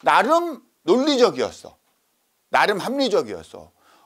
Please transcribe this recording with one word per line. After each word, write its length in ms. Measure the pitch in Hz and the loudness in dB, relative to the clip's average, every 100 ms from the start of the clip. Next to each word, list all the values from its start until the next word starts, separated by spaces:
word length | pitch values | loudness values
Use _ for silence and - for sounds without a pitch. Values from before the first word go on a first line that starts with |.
나름 600 | 160 156 214 330 339 262 _ _ | 2 2 2 0 0 -10 _ _
논리적이었어. 920 | 151 233 294 269 226 131 101 - - _ _ _ _ _ _ _ _ | 0 2 2 2 2 0 -6 -8 -20 _ _ _ _ _ _ _ _
나름 300 | 127 170 202 | 0 2 -2
합리적이었어. 920 | 185 277 254 190 117 90 80 95 82 _ _ _ | -6 -4 -2 -2 -4 -10 -14 -20 -20 _ _ _